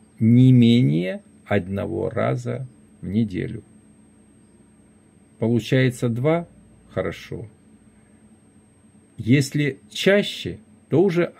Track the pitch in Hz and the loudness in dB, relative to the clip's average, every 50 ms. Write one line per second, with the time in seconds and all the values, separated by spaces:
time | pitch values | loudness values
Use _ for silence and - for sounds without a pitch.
0 | _ _ _ - 113 110 117 123 127 131 127 123 117 117 117 120 131 139 151 165 | _ _ _ 0 2 4 6 6 8 8 8 6 6 6 4 4 2 2 0 -2
1 | 175 185 196 208 - _ _ _ _ - 104 101 87 92 98 98 92 92 95 95 | -4 -6 -8 -10 -14 _ _ _ _ -4 -4 -4 -2 -4 -6 -6 -6 -6 -6 -6
2 | 95 95 - 101 110 123 131 123 120 120 120 127 131 - - _ _ _ _ _ | -6 -6 -4 -4 -4 -2 -4 -4 -6 -8 -10 -10 -10 -14 -18 _ _ _ _ _
3 | - 90 95 110 117 101 90 92 90 87 85 - - _ _ - _ _ _ _ | -12 -4 -2 -2 -2 -2 -4 -6 -8 -8 -10 -14 -16 _ _ -20 _ _ _ _
4 | _ _ _ _ _ _ _ _ _ _ _ _ _ _ _ _ _ _ _ _ | _ _ _ _ _ _ _ _ _ _ _ _ _ _ _ _ _ _ _ _
5 | _ _ _ _ _ _ _ _ 110 113 120 113 107 - 135 131 131 131 127 - | _ _ _ _ _ _ _ _ -2 0 0 -2 0 0 0 2 2 0 -2 -2
6 | - 120 117 120 127 156 160 170 170 - - - _ _ - _ _ _ - - | -4 -4 -4 -2 0 0 0 0 -2 -8 -14 -20 _ _ -20 _ _ _ -8 -6
7 | 90 90 - - - - - 85 - 107 - _ _ _ _ _ _ _ _ _ | -6 -6 -8 -10 -12 -14 -14 -14 -14 -16 -20 _ _ _ _ _ _ _ _ _
8 | _ _ _ _ _ _ _ _ _ _ _ _ _ _ _ _ _ _ _ _ | _ _ _ _ _ _ _ _ _ _ _ _ _ _ _ _ _ _ _ _
9 | _ _ _ - 101 104 127 147 139 - - 147 147 139 - - _ - - - | _ _ _ -10 0 2 2 2 2 0 -2 -4 -4 -4 -4 -8 _ -16 -12 -2
10 | - 190 196 208 196 - - - - - 87 90 - _ _ _ _ _ 127 147 | 0 2 2 2 2 -2 -8 -10 -10 -12 -12 -12 -16 _ _ _ _ _ 0 2
11 | 185 202 160 175 170 - - - | 2 2 2 0 -2 -4 -6 -4